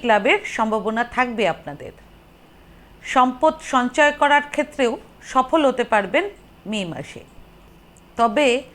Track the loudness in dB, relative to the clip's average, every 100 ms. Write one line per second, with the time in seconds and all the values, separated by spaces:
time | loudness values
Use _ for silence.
0 | 2 2 2 0 -2 -4 -2 -2 -2 -4
1 | -4 -2 -2 0 -2 -2 -10 -14 -16 -18
2 | -20 -20 -20 -20 -20 -20 -20 -20 -20 -20
3 | -2 2 2 2 0 0 -2 -2 0 2
4 | 2 4 2 2 2 -4 -6 -2 -2 -2
5 | -12 -20 -2 -2 2 2 2 0 0 0
6 | 2 -2 -2 -10 -20 -16 -8 -6 -6 -10
7 | -12 -16 -20 -20 -20 -20 -20 -20 -20 -20
8 | -16 0 0 4 2 2 -4